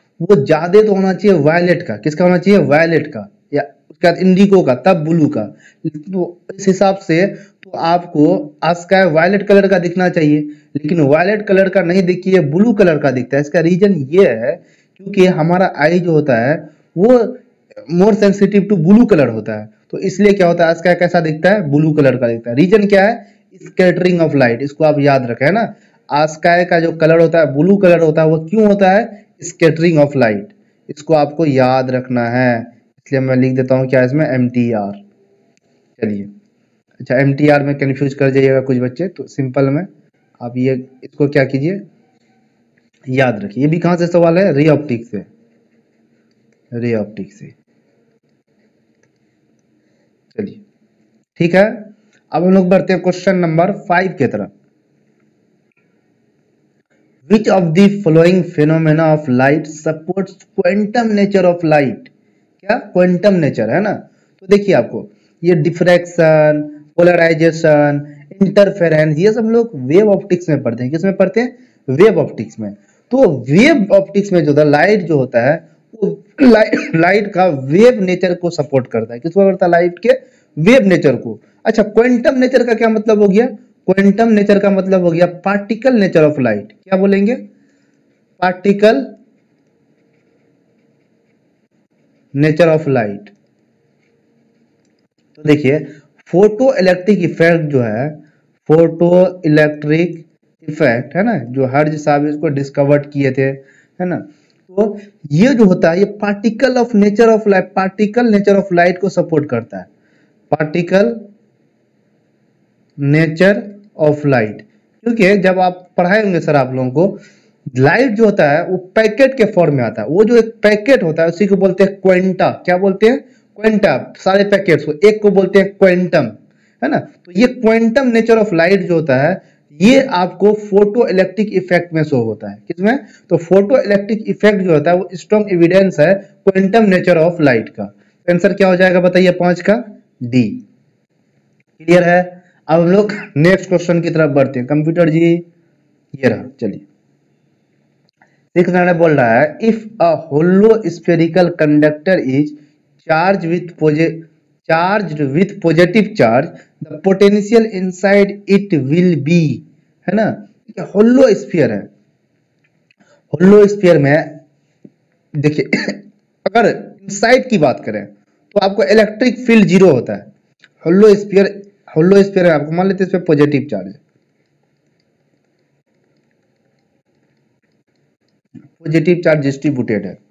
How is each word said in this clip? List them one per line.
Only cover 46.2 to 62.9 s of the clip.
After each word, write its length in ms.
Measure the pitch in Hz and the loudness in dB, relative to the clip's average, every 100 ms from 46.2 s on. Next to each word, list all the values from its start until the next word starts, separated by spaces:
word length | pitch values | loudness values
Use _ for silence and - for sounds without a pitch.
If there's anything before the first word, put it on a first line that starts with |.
| _ _ _ _ - | _ _ _ _ -14
रे 220 | 117 117 110 | -8 -4 -4
ऑप्टिक्स 420 | 101 - 95 - | -6 -10 -16 -16
से। 140 | - _ _ _ _ _ _ _ _ _ _ _ _ _ _ _ _ _ _ _ _ _ _ _ _ _ _ _ _ 226 | -20 _ _ _ _ _ _ _ _ _ _ _ _ _ _ _ _ _ _ _ _ _ _ _ _ _ _ _ _ -12
चलिए, 240 | 202 - _ _ _ _ _ _ _ - | -12 -14 _ _ _ _ _ _ _ -6
ठीक 140 | 170 | -2
है, 100 | 185 214 247 - _ _ _ _ | 0 0 -2 -18 _ _ _ _
अब 120 | 151 | -2
हम 80 | 180 | 2
लोग 160 | 190 180 | 2 2
बढ़ते 240 | 185 - | 0 0
हैं 100 | 180 | -4
question 340 | 180 175 196 180 | -4 -4 -2 -2
number 340 | 170 160 190 202 - | 0 0 -2 -4 -2
five 260 | 175 190 147 | -2 -2 -4
के 80 | 117 | -4
तरफ। 240 | 104 92 _ _ _ _ _ _ _ _ _ _ _ _ _ _ _ _ _ _ _ _ _ _ _ _ _ _ _ 139 | -4 -10 _ _ _ _ _ _ _ _ _ _ _ _ _ _ _ _ _ _ _ _ _ _ _ _ _ _ _ -2
Which 180 | 214 - | 0 2
of 200 | 190 165 | 0 2
the 120 | 165 202 - | 4 2 2
following 420 | 160 160 170 185 - | 2 4 4 2 -2
phenomena 580 | - 151 160 160 156 160 | -2 0 2 2 2 2
of 180 | 151 131 | 0 0
light 360 | 123 135 156 156 | 0 2 0 -4
supports 640 | - 160 156 180 196 190 - _ | -10 -8 -8 -8 -8 -8 -12 _
quantum 580 | - 180 202 208 240 226 | -4 -2 -2 -2 -2 -2
nature 320 | 202 196 196 | 0 0 2
of 180 | 180 175 | 0 0
light? 440 | 160 151 131 98 - _ _ _ _ _ | 0 0 0 -6 -14 _ _ _ _ _
क्या? 120 | 196 247 | -6 -6
Quantum 460 | - | -4